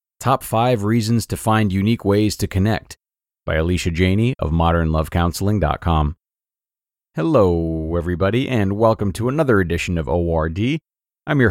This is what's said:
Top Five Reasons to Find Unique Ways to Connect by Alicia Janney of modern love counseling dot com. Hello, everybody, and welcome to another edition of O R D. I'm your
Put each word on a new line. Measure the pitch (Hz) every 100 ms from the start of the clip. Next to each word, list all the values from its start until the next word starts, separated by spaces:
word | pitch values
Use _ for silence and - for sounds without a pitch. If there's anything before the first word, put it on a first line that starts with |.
| _ -
Top | 127 135
Five | - 110 123 117
Reasons | 104 117 107 117 -
to | 95
Find | 113 110 104
Unique | 95 104 117
Ways | 98 101 107 -
to | 98
Connect | 98 101 101 - - _ _ _ _ -
by |
Alicia | 78 82 90 90
Janney | 82 92 98 120 -
of | 76
modern | 82 82 85 80
love | 78 80
counseling | 87 85 - 98 107
dot | 76 -
com. | 87 80 73 - _ _ _ _ _ _ _ _ _
Hello, | - 165 139 95 85 82 80 80 85
everybody, | 82 85 95 120 -
and | 107 98
welcome | 101 113 110 101
to | 90 120
another | 147 139 101
edition | 85 85 - 85
of | 67
O | 87 85
R | 80 80
D. | 85 120 160 _ _ _ _ -
I'm | 143
your | 113